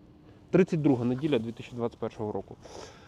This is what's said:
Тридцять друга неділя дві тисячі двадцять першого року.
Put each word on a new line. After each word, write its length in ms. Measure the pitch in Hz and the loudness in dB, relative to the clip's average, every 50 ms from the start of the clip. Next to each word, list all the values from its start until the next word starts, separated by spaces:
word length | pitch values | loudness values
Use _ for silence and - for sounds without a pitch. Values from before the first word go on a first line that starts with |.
| - - - - - - - - - - | -20 -20 -20 -20 -20 -20 -20 -20 -6 2
Тридцять 300 | - 175 190 - - 160 | 4 4 4 4 2 2
друга 240 | 147 156 135 117 120 | 4 4 4 4 2
неділя 340 | 120 127 127 143 160 143 120 | 0 -2 0 0 0 0 0
дві 120 | 110 117 | 0 -2
тисячі 240 | 113 - 123 - - | -8 -10 -12 -12 -8
двадцять 240 | 120 117 117 - - | -4 -4 -4 -4 -4
першого 320 | - 110 - - 110 104 | -8 -8 -6 -6 -6 -4
року. 240 | 104 101 98 - 117 - - - - - - - - - - | -4 -6 -8 -10 -14 -18 -18 -18 -16 -16 -16 -18 -18 -20 -20